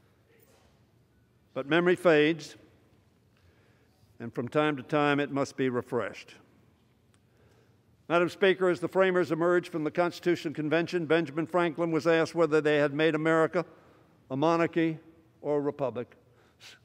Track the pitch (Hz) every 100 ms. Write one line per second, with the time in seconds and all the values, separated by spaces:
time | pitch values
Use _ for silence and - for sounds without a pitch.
0 | _ _ _ _ _ _ _ _ _ _
1 | _ _ _ _ _ 131 135 165 175 180
2 | 180 151 151 165 - - _ _ _ _
3 | _ _ _ _ _ _ _ _ _ _
4 | _ - 117 151 120 151 151 143 113 151
5 | 147 143 147 139 131 - 131 123 - 123
6 | 98 - - - _ _ _ _ _ _
7 | _ _ _ _ _ _ _ _ _ _
8 | - 165 170 - 196 180 185 170 165 185
9 | 190 180 151 160 170 175 170 165 151 170
10 | 175 - 180 170 165 143 151 160 170 180
11 | 151 160 165 156 160 180 170 147 170 160
12 | 165 165 151 165 160 156 147 147 147 139
13 | 160 156 160 165 156 180 - - - _
14 | _ _ - 131 156 165 165 170 165 156
15 | - - _ _ 143 147 143 139 131 113
16 | 117 - _ _ _ _ - -